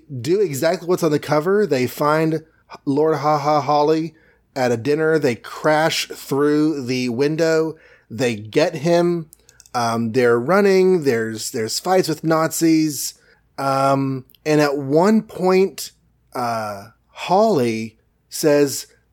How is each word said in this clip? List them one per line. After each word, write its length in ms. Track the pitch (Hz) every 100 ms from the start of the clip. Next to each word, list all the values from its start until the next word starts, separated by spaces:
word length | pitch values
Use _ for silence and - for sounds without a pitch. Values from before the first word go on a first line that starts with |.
| - 131
do 200 | 120 190
exactly 460 | 190 135 160 180 170
what's 160 | 180
on 80 | 165
the 80 | 147
cover. 460 | - 151 160 202 196
They 220 | 135 123
find 560 | - 147 156 160 156 - _ _ - -
Lord 320 | 139 156 151
Ha 200 | 147 151
Ha 220 | 147 151
Holly 520 | 135 147 147 160 160 - _ _ _ 139
at 160 | 127
a 60 | 120
dinner. 400 | 110 151 156 160
They 180 | 143 117
crash 720 | - - 156 151 160 - -
through 760 | - - 135 147 151 156 143 123
the 240 | 131 127
window. 680 | 117 143 156 160 160 160 151 _ _ _
They 260 | 110 127 107
get 400 | 107 139 175 160
him. 540 | 160 170 175 170 156 - _ _ _
Um, 380 | 123 117 117 117
they're 260 | 120 120 120
running. 640 | 123 196 202 190 185 185
There's, 480 | 139 113 113 110 -
there's 280 | 120 113 -
fights 280 | 185 190 165
with 160 | 151
Nazis. 920 | 156 160 160 - 165 160 156 135 - - _ _ _ -
Um, 680 | 139 135 135 139 135 131 - _ 156
and 160 | 151
at 160 | 147 143
one 440 | 135 151 190 220
point, 680 | 220 - 185 185 190 135 - - _ _ _
uh, 560 | 131 120 113 107 101 104 _ _
Holly 880 | - - 185 226 170 120 110 110 - _ _ _
says, 580 | - 156 147 143 123 - _ _